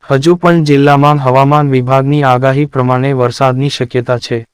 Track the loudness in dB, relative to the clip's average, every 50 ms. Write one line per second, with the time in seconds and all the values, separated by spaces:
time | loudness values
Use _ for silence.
0 | -4 -2 -4 0 2 0 0 2 2 0 2 2 2 2 2 2 4 2 2 4
1 | 2 2 2 2 0 0 2 2 2 2 2 2 0 0 0 -2 0 0 0 0
2 | 0 0 0 0 2 2 0 2 0 0 0 0 -2 -4 -2 -4 -2 0 0 0
3 | 0 -2 -2 -2 -2 -2 -2 0 -2 -2 0 -2 -4 -4 -4 -6 -8 -4 -4 -6
4 | -4 -2 -4 -6 -4 -8 -8 -8 -8 _